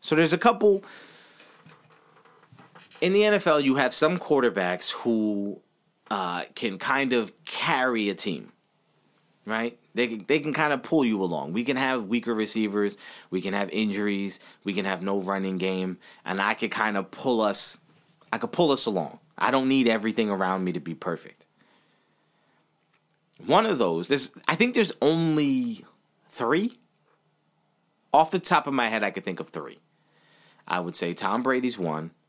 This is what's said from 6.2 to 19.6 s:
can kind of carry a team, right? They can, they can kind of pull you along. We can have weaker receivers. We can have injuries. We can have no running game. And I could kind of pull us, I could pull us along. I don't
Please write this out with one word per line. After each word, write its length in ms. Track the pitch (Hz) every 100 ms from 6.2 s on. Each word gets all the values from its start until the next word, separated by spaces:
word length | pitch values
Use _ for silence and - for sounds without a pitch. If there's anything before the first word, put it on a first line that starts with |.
| 90 87 67
can 240 | - 117 95
kind 340 | - 135 139
of 180 | 123 104 -
carry 640 | - - - 147 127 117 104
a 60 |
team, 380 | 95 - 80 - _ _ _ _ _ _ _ _ _
right? 340 | - 110 120 117 _
They 120 | - 123
can, 160 | 110 90
they 120 | 151
can 160 | 151
kind 180 | 147 156
of 100 | 143
pull 220 | - 165
you 180 | 127 107
along. 300 | 92 80 71
We 100 | 92
can 140 | 120 131
have 300 | 135 131 101
weaker 260 | 117 117
receivers. 640 | 113 107 110 107 101 101 98 - - -
We 140 | 92
can 100 | 92
have 160 | 98 98
injuries. 720 | 87 110 101 104 101 98 - - -
We 80 | -
can 140 | 98 95
have 160 | 92
no 180 | 95 98
running 380 | 92 98 95 95
game. 400 | 95 92 92 90 - -
And 160 | - 95
I 140 | 98
could 160 | 110 110
kind 260 | - 110 101
of 140 | 92
pull 320 | - 139 120
us, 380 | 107 101 - - _ _ _ _ _
I 60 | 113
could 120 | -
pull 220 | - 170
us 140 | 135 -
along. 320 | 95 76 - _ -
I 140 | 101
don't 180 | 135